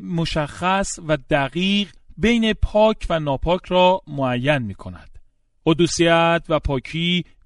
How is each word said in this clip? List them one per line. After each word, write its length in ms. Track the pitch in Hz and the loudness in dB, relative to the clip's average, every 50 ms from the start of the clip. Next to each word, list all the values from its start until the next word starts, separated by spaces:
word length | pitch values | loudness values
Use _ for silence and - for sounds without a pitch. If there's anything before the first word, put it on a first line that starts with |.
| - | -2
مشخص 960 | 190 180 165 165 - - 165 147 143 - - 175 180 190 196 196 - - - 175 | -4 -4 -2 -2 -2 -2 -4 -4 -4 -6 -4 -2 -2 0 0 -2 -4 -8 -8 -4
و 120 | 151 156 143 - - | -2 -2 -2 -2 0
دقیق 580 | 156 143 139 131 - 170 185 190 202 202 208 - - - _ - - | 0 0 0 -2 -2 -2 0 0 0 0 -2 -4 -8 -20 _ -20 -6
بین 360 | - 156 220 240 233 226 220 214 | -2 2 2 2 2 2 0 -2
پاک 540 | - - - - 214 214 220 214 - - - | -2 -2 0 2 4 4 4 2 0 -4 -4
و 100 | 175 165 | -4 -4
ناپاک 400 | 151 147 135 127 - 160 180 180 - | -2 -2 -4 -2 -2 -2 -2 -2 -2
را 360 | - 180 180 180 180 185 185 - | 0 2 4 4 4 4 2 -2
معین 520 | - 147 139 135 127 123 123 123 143 151 139 | -8 -6 -4 -2 -2 -2 -2 0 0 0 0
می‌کند. 600 | 117 104 92 - - 95 90 - - - - - - _ _ _ _ _ _ _ - | -2 -6 -10 -12 -14 -16 -16 -16 -18 -20 -20 -20 -20 _ _ _ _ _ _ _ 0
قدوسیت 760 | 160 165 147 175 160 - - 170 165 170 165 165 170 170 170 - - | 0 2 2 2 2 2 2 2 4 4 4 4 2 2 0 0 0
و 100 | 165 147 | -2 0
پاکی 680 | - - 143 131 - - - 165 170 175 180 180 160 - _ _ - | 0 0 -4 -4 -4 -6 -6 -2 0 0 0 0 -2 -4 _ _ -2